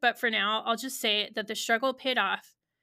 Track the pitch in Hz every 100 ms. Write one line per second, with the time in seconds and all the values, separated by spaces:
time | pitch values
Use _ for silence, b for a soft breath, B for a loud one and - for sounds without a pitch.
0 | 240 226 240 220 202 220 - 226 262 -
1 | 226 208 202 - 208 214 - 226 262 262
2 | 262 240 196 190 - _ _ _